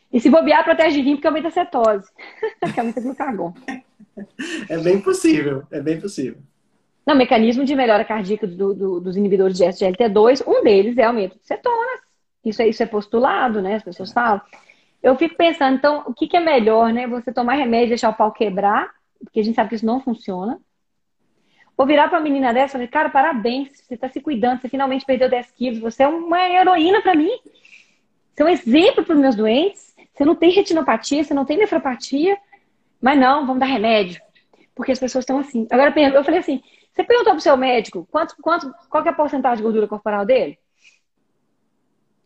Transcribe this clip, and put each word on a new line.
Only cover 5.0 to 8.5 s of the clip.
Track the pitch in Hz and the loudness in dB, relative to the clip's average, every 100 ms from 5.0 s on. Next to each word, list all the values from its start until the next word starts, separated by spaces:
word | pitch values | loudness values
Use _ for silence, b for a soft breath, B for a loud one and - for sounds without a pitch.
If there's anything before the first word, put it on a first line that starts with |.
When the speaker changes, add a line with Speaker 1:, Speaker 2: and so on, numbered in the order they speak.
Speaker 2:
possível, | 359 370 330 311 143 135 - | 0 0 2 2 0 -6 -8
é | 156 | -8
bem | 139 160 | -6 -6
possível. | 202 180 127 110 - _ _ _ _ _ | -6 -8 -8 -10 -20 _ _ _ _ _
Speaker 1:
Não, | - 294 | 0 2
mecanismo | 247 233 226 240 | 4 4 2 0
de | 269 | -2
melhora | 285 247 208 | 0 2 2
cardíaca | - 220 185 208 | 0 -6 -4 -4
do, | 208 | -6